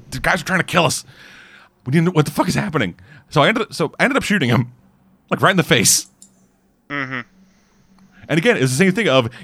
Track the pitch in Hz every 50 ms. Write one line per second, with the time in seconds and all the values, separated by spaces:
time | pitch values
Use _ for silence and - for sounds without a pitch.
0 | - - - 127 - 165 185 175 147 - 185 175 - - - 180 160 131 - -
1 | - - - - - - - - - - - - - _ _ _ - 127 135 170
2 | 165 180 180 156 147 - - - 294 185 - - 208 208 156 147 110 90 82 -
3 | - - - - - _ - 151 139 180 220 240 208 - - - 165 135 - -
4 | 185 240 277 277 - - 208 196 143 117 120 135 120 - - _ _ _ _ _
5 | _ _ _ _ _ - - - - 175 202 180 156 - 160 117 101 - - -
6 | - - _ _ - - _ _ _ _ _ _ _ _ _ _ _ - 143 143
7 | 135 131 131 123 117 _ _ _ _ _ _ _ _ _ _ _ _ _ _ _
8 | _ _ _ - - - 151 165 156 240 220 - 135 131 127 139 190 190 185 233
9 | 214 156 131 131 113 113 - -